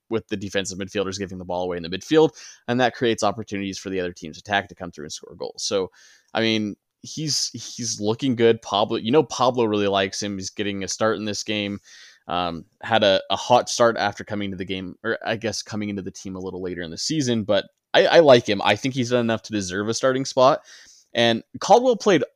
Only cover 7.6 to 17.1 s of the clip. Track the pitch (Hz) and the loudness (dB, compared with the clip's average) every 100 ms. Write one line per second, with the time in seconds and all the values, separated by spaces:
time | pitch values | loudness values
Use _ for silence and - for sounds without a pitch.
7.6 | - - 113 107 104 113 139 117 113 113 | -14 -10 -8 -4 -2 -2 -2 2 4 2
8.6 | - 101 113 110 107 151 - - 127 123 | 0 0 0 -2 0 2 2 2 2 2
9.6 | 113 104 101 98 98 - 104 98 95 - | 0 0 2 2 0 -2 -6 -8 -8 -8
10.6 | 101 98 92 - 110 98 107 101 - 107 | -6 -6 -6 -2 0 0 -4 -6 -4 -4
11.6 | 101 101 - - - _ - 87 87 82 | -4 -6 -12 -20 -20 _ -6 -4 -4 -6
12.6 | - _ - 113 104 95 - 98 - 123 | -12 _ -2 2 4 4 0 -4 4 4
13.6 | - - 117 110 101 - 101 104 101 92 | 4 2 2 2 -2 -4 -8 -8 -6 -8
14.6 | 92 95 92 - 113 - - 113 113 98 | -8 -8 -8 -10 -6 -6 -4 -4 -4 -6
15.6 | - 107 104 101 95 - 98 92 92 90 | -8 -8 -6 -6 -10 -12 -12 -10 -10 -8
16.6 | 92 87 85 82 - | -8 -8 -10 -8 -4